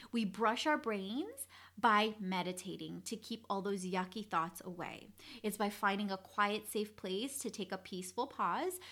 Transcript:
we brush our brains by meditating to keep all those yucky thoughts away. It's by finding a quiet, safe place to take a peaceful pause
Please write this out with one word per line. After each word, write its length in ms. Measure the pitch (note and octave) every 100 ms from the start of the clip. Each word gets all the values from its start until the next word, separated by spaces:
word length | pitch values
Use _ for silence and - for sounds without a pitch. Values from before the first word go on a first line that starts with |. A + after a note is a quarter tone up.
| -
we 120 | A#3
brush 420 | G#3 F#3 A3 A#3+ D#4
our 120 | D4+
brains 680 | A#3 G#3 F#3+ A#3+ G4+ C5+ - - - -
by 360 | A#3 G#3 A3 G#3+
meditating 800 | F#3 F#3 F3 F3+ F#3+ D#3+ D#3+ E3+
to 140 | - A3+
keep 300 | - A3+ -
all 140 | G3
those 240 | F#3+ G3 F#3
yucky 420 | F#3 F#3 A3+ G#3
thoughts 320 | E3+ E3 -
away. 460 | - E3+ D#3+ - - - - B3
It's 140 | G#3+ G#3
by 140 | G3+
finding 400 | G3+ G3+ G3 G#3
a 80 | F#3+
quiet, 520 | - - G#3 G#3+ G#3+
safe 240 | A3 G#3+ -
place 420 | F#3+ F#3+ C4+ -
to 120 | A3+
take 220 | - F#3
a 60 | F#3+
peaceful 480 | - F#3 F#3 - C4
pause 520 | - F#3+ G3 F4 F4+ -